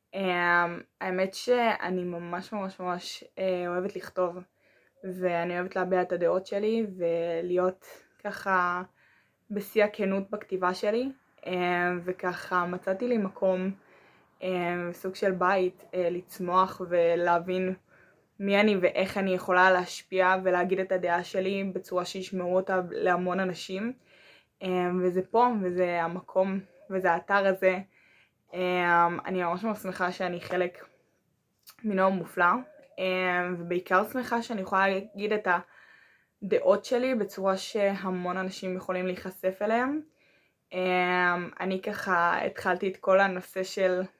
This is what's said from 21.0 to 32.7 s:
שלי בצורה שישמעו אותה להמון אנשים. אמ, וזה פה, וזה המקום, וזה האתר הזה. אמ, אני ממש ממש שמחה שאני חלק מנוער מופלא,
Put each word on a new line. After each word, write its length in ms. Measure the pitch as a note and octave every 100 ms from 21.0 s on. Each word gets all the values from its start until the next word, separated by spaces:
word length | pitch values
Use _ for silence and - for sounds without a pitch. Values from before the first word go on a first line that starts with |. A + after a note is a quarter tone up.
| F3 E3+
שלי 460 | F3 G3 F#3+ G3 G3
בצורה 300 | F#3 - F3+
שישמעו 520 | F3 F#3+ F#3 F#3 F3 F#3
אותה 240 | F#3+ F#3 F3
להמון 500 | - F#3 F3+ F3+ F#3
אנשים. 520 | F#3+ E3+ - F#3+ A3+ C4 _ _ - - _ -
אמ, 380 | F#3 F3+ F3+ F3+
וזה 160 | F3+ F3+ F#3
פה, 180 | A3+ A#3+ A3
וזה 400 | F#3 F3+ F3+ F3
המקום, 580 | E3 F3+ - F#3+ F#3+ G3 - _ -
וזה 220 | F#3+ F#3
האתר 340 | E3+ - G3+ G3
הזה. 320 | F#3 F#3 F#3 G3 _ _ _ _ _ _
אמ, 640 | F3+ F3+ F3+ F3 E3+ E3+ E3+ -
אני 160 | F#3
ממש 220 | F3 F3+
ממש 140 | A3 G#3
שמחה 340 | F#3+ F3+ F3+
שאני 280 | F#3 F#3 F3
חלק 440 | - F3+ F3+ - - _ _ _ _ _ _ _ - -
מנוער 240 | A3 F#3+ F#3+
מופלא, 360 | F#3+ E3+ - F3 A#3 B3+